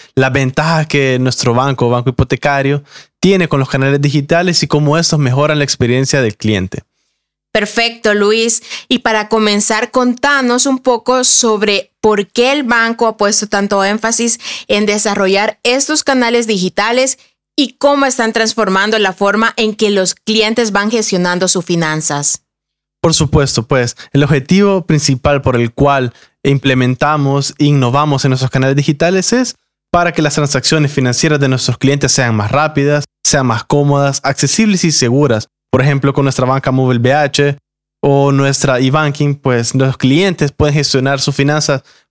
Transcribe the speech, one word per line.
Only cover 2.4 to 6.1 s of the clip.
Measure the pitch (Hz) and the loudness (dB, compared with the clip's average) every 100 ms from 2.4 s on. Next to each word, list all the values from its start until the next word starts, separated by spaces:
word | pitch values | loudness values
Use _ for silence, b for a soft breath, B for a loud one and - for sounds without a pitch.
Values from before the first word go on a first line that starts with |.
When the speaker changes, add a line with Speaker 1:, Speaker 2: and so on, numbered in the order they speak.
| 147 139 135 143 143 B B _ | 0 0 0 -4 -6 B B _
Speaker 1:
tiene | 185 190 165 | 2 2 2
con | 143 | 0
los | 131 | 0
canales | 135 135 143 | 0 0 2
digitales | 143 147 143 170 185 165 | 0 0 0 0 0 -2
y | 147 | 0
cómo | 147 147 160 | 0 2 2
estos | 165 156 | 0 0
mejoran | 131 127 151 151 | 0 0 0 0
la | |
experiencia | 143 - 120 123 135 | -2 0 0 0 0